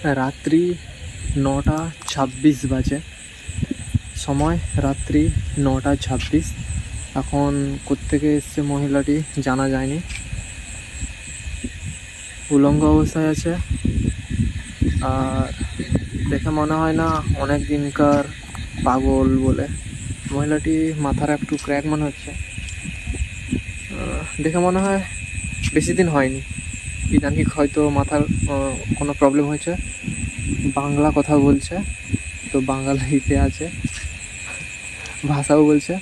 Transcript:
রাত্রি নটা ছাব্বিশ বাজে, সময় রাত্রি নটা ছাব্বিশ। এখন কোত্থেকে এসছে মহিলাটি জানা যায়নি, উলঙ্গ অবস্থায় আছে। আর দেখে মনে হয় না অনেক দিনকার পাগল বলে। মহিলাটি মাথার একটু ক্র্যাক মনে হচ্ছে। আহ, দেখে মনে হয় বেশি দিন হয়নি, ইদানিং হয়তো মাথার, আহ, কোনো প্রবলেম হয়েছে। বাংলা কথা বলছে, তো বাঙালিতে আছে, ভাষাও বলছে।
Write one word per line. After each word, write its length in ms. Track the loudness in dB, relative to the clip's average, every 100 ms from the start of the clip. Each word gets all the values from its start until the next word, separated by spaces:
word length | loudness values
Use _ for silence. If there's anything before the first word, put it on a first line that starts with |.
| 0 0
রাত্রি 580 | 0 -2 2 4 2 -2 -8 -14 -14 -8 -2 0
নটা 540 | 2 2 2 0 -4 -8 -8
ছাব্বিশ 580 | -2 -2 4 4 4 0
বাজে, 340 | 0 0 -2 -6 -18 -18 -16 -10 -6 -4 -6 -4 -4 -4 -8
সময় 440 | -4 0 2 2 0 0
রাত্রি 540 | 0 0 0 2 4 2 -2 0
নটা 360 | 2 2 2 0
ছাব্বিশ। 500 | 0 -2 2 0 0 -6 -6 -6 -6 -10 -6 -6
এখন 640 | -2 0 2 0 -2 -4 -2
কোত্থেকে 500 | -2 0 2 4 2
এসছে 260 | 0 -2
মহিলাটি 600 | 0 0 2 2 2 0 0 -2
জানা 300 | 0 0 2
যায়নি, 300 | 0 -2 -4 -6 -10 -8 -8 -8 -12 -12 -14 -14 -10 -10 -10 -14 -12 -10 -8 -10 -8 -10 -10 -14 -16 -16 -14 2
উলঙ্গ 320 | 4 6 6
অবস্থায় 460 | 6 6 4 2 0
আছে। 260 | 0 0 -2 -2 0 0 2 0 -2 -4 0 0 -2 -10 -2 0 2
আর 440 | 2 0 0 0 -2 -4 -6 -6 -2 -2 -2 -2 0
দেখে 200 | 0 0
মনে 240 | 0 2
হয় 200 | 2 2
না 300 | 2 2 0 0 0
অনেক 280 | 2 0 2
দিনকার 560 | 0 0 4 6 6 2 -8 -12 -10 -10 0
পাগল 540 | 2 4 4 4 6 4
বলে। 300 | 4 2 0 -6 -8 -8 -8 -8 -4
মহিলাটি 600 | -2 0 0 2 2 0 0
মাথার 320 | 0 0 0
একটু 280 | 0 0 -4
ক্র্যাক 220 | 0 0 0
মনে 180 | 0
হচ্ছে। 280 | 0 -4 -10
আহ, 2000 | -10 -8 -8 -10 -8 -10 -8 -6 -4 -4 -6 -4 -4 -4 -10 -10 -8 -4 -6 -6 -2
দেখে 180 | 0 2
মনে 200 | 2 2
হয় 220 | 2 0 -2 -8 -8 -6 -6 -4 0
বেশি 200 | 2 2
দিন 140 | 2 4
হয়নি, 340 | 4 2 -2 -6 -8 -8 -10 -10 -4 2
ইদানিং 340 | 4 4 2 2 2
হয়তো 340 | 2 4 4
মাথার, 320 | 4 2 2
আহ, 760 | 2 2 0 0 -2 -4 -2 -2
কোনো 160 | -2
প্রবলেম 340 | 4 6 6 2
হয়েছে। 280 | 0 -2 -4 -6 -8 -8 -6 -6 -4 -2 0 0 0
বাংলা 360 | 0 4 4 4
কথা 220 | 4 6
বলছে, 380 | 6 4 2 -4 -4 -8 -4 -6 -6 -12 -2
তো 100 | 0
বাঙালিতে 800 | 0 -2 0 0 2 2 4 4
আছে, 300 | 4 0 -8 -6 -6 -6 -10 -10 -14 -14 -12 -12 -12 -12 -14 -12 -12 -6 -2
ভাষাও 380 | 0 6 8 8
বলছে। 320 | 6 4 -4